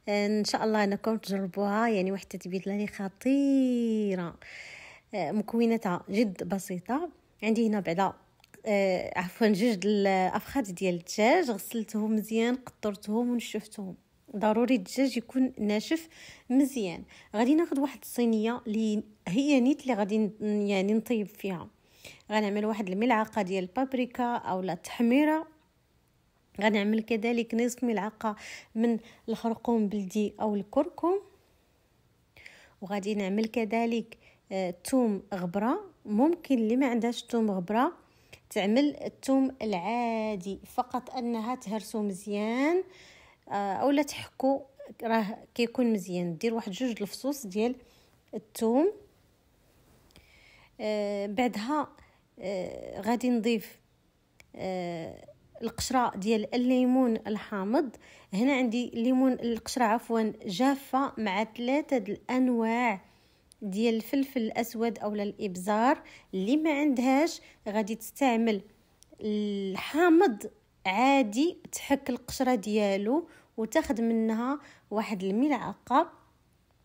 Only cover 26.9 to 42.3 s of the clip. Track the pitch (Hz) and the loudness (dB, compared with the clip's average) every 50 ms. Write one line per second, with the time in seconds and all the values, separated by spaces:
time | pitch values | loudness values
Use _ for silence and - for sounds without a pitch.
26.9 | 220 220 220 - 233 220 214 233 240 233 226 233 226 226 240 240 240 - 254 240 | 2 0 0 0 -2 0 0 0 0 0 -2 0 0 0 0 0 -2 -2 -2 -2
27.9 | 220 196 190 220 - - - 214 208 - - - - - - _ - 220 233 233 | 0 0 -2 -4 -6 -4 -4 -4 -4 -6 -10 -16 -16 -18 -16 _ -2 0 2 2
28.9 | 233 220 - - - - _ 226 220 - - 226 226 - - 247 233 226 214 196 | 2 0 -4 -10 -20 -12 _ -8 -6 -4 -4 -4 -4 -4 -2 0 0 2 0 0
29.9 | 208 208 196 185 - 214 208 196 - - 208 220 208 202 190 - - 269 311 339 | -2 -4 -4 -4 -2 -2 -2 -2 -2 -4 -2 -2 -2 -2 -4 -2 0 0 0 0
30.9 | - - 320 349 381 403 - - - _ _ _ _ _ _ _ _ _ _ _ | -2 -2 0 0 0 0 -2 -8 -20 _ _ _ _ _ _ _ _ _ _ _
31.9 | _ _ _ _ _ _ _ _ _ - - - - - - - _ - 202 180 | _ _ _ _ _ _ _ _ _ -20 -20 -20 -20 -20 -20 -20 _ -14 -8 -6
32.9 | 208 202 190 208 214 208 196 185 196 214 226 220 - 247 226 202 226 233 233 233 | -4 -4 -2 -2 -2 -2 -2 0 0 0 0 0 -2 -2 -2 0 0 0 0 0
33.9 | 233 226 - - - - _ - _ _ _ - 196 190 185 175 175 - - - | 0 -2 -4 -6 -12 -20 _ -20 _ _ _ -8 -4 -4 -2 -4 -4 -8 -4 0
34.9 | 269 254 240 220 202 190 - - 202 180 180 175 175 202 214 247 311 427 403 359 | 2 2 2 2 0 -2 -4 -6 -6 -4 -4 -2 -2 0 0 0 0 -2 -4 -10
35.9 | - _ - 214 208 214 269 330 349 - - - 269 233 220 214 240 262 285 240 | -18 _ -6 -2 2 4 4 4 2 0 0 0 0 2 2 2 2 2 2 2
36.9 | 240 226 214 240 226 - - - 240 233 220 208 190 190 175 175 214 233 269 349 | 2 0 0 -2 -2 -6 -6 -2 0 0 0 0 0 -2 -2 0 2 2 2 0
37.9 | 349 - _ _ _ _ _ _ - - _ - - 214 185 202 220 269 294 294 | -2 -6 _ _ _ _ _ _ -20 -20 _ -6 -4 0 2 2 4 4 4 2
38.9 | - - - - - - - 269 269 269 269 254 - - 226 220 196 170 170 202 | 0 -4 -8 -10 -10 -6 -2 2 2 2 2 0 -2 -4 -4 -4 -2 -2 -2 -2
39.9 | 233 240 240 233 226 220 214 214 214 185 175 196 196 - - - - 254 240 - | -2 0 0 -2 -2 -2 -2 -4 -4 -6 -6 -8 -8 -10 -12 -8 -4 -4 -4 -2
40.9 | - 254 262 - - 262 233 240 233 226 214 240 254 254 - 190 220 214 - - | -4 -8 -8 -8 -8 -6 -4 -2 -2 -4 -4 -4 -6 -6 -6 -6 -6 -6 -6 -6
41.9 | - 220 208 202 190 180 - 214 | -4 -4 -4 -4 -4 -6 -6 -6